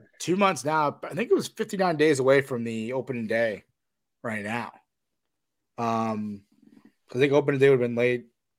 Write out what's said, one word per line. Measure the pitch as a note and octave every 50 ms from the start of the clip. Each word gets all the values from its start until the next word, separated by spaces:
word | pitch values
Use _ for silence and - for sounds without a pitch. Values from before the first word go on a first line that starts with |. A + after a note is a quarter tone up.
| - _ _ -
Two | - D#3+ F3+
months | G3 G3+ F#3+ F3+ B2+ -
now. | D3 D#3 D#3 D3+ C#3+ C#3+ -
I | - - C#3+
think | D#3+ A#3 A#3
it | G4
was | D4+ - -
fifty-nine | - - A3 G#3+ - F#3 F#3+ F3+ E3
days | D3 D3+ D#3+ D3+ C3
away | B2+ C3 C3+ C#3
from | C3+ - C3 A#2
the | A#2 A#2 A2+ A2+ A2 A2+
opening | C3 C3 B2 - B2+ A#2+ A2+
day | G2+ A2+ A2+ A#2 A2+ G2+ F2 - _ _ _ _ _ _ _ _ _ _ _
right | - A#2 A2 G#2 G2+
now. | G#2 A2+ A#2+ A2+ D#2+ - - _ _ _ _ _ _ _ _ _ _ _ _ _ _ _ _ _ _ _ -
Um, | A#2 A#2 A2+ A2+ A2+ A2 A2 G#2+ G#2+ G#2 G#2 G2+ - _ _ _ _ _ _ _ _ _ _ _ _ _
I | - B2
think | C#3+ C#3+
opening | C#3 D3 C#3+ C#3+ C#3+ C3+
day | C#3 C#3
would | C3+ B2
have | A#2+ A#2+
been | A#2+
late | A#2 A#2+ B2 B2 B2 A#2 _ _ _ _ _ _